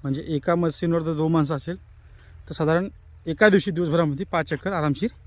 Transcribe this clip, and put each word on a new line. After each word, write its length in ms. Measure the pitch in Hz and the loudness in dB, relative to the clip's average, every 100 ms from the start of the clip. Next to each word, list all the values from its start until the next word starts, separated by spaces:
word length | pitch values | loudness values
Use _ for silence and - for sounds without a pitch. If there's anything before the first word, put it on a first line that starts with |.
म्हणजे 200 | 139 135 - | -4 -6 -4
एका 280 | 151 - 170 | -4 0 0
मशीनवर 460 | 170 151 170 165 | 0 -2 -2 0
जर 120 | 160 | -2
दोन 180 | 156 160 | -2 2
माणसं 240 | 165 147 147 | 2 2 -2
असेल 200 | - 175 - - - - - - - | -6 -12 -14 -20 -20 -20 -20 -20 -16
तर 40 | |
साधारण 340 | 160 156 160 196 - - - - | -4 0 0 -2 -10 -20 -14 -10
एका 240 | 156 214 | 4 6
दिवशी 220 | 196 202 | 6 2
दिवसभरामध्ये 540 | 165 175 165 160 143 196 | -2 0 2 0 -2 -4
पाच 220 | 175 151 | -4 -2
एकर 180 | 147 185 | -4 -4
आरामशीर 380 | 185 151 139 226 - | -2 -2 0 -4 -6